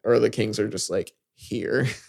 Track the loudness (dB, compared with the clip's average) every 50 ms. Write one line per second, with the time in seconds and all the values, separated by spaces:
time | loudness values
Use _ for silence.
0 | 0 2 4 4 4 4 2 0 -2 0 0 -2 -2 -2 -2 -4 -4 -2 -2 -4
1 | -4 -6 -10 _ _ _ _ _ -12 -8 -6 -6 -2 0 0 2 2 0 -2 -6
2 | -14